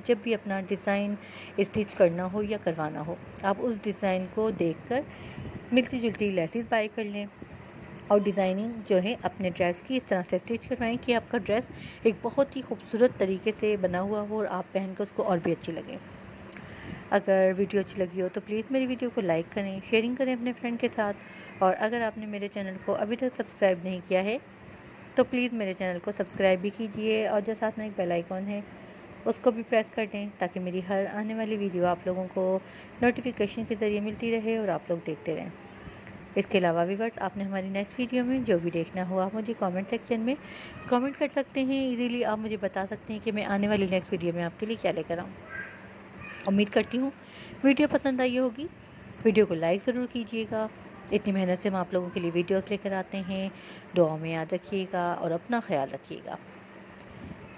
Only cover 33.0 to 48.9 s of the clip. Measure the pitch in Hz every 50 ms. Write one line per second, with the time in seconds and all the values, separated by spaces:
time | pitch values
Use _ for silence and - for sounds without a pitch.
33 | 240 240 240 - 233 254 233 - 214 202 - 233 220 - 233 202 220 208 208 208
34 | 208 220 208 208 240 233 226 226 214 226 226 220 214 190 165 156 - - 175 170
35 | - 165 151 139 - 170 156 165 170 180 - - - - - - - - - -
36 | - - - - - - - 202 196 - - 190 180 170 165 170 170 175 196 196
37 | 220 233 - - 196 185 - 202 196 196 196 190 185 196 196 196 202 - - -
38 | 247 233 247 247 247 247 262 262 247 220 190 170 165 170 165 170 165 - - 190
39 | 185 175 185 190 185 196 214 220 214 220 226 - 208 185 180 185 196 - 240 226
40 | - - 240 226 220 247 277 - - - - - - - - - - - 247 247
41 | 254 277 269 - 302 277 - 285 269 - - 262 262 254 269 269 269 262 247 233
42 | 247 240 240 247 240 214 214 214 220 220 214 196 202 190 - 196 190 190 214 202
43 | - - 220 208 - 226 202 208 196 - 202 202 202 208 214 202 196 185 190 185
44 | 175 - 202 170 170 175 165 175 170 170 170 - 214 214 226 208 - 185 156 165
45 | 156 - 175 170 190 196 196 - - - - - - - - - - - - -
46 | - - - - - - - - - 202 196 202 208 208 - 226 214 - - 247
47 | 262 277 - - - - - - - - - - - 269 277 277 302 285 - 277
48 | - 277 262 254 254 254 240 254 262 254 220 - 302 359 - - - -